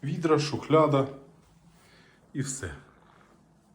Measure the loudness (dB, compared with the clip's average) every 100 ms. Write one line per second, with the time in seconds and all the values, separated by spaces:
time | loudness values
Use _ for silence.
0 | -6 -4 2 2 0 -6 2 4 6 4
1 | 0 -6 -20 -20 _ _ -20 _ -20 -20
2 | -20 _ _ -8 -6 -6 -10 -12 -18 -20
3 | _ -20 _ _ _ _ _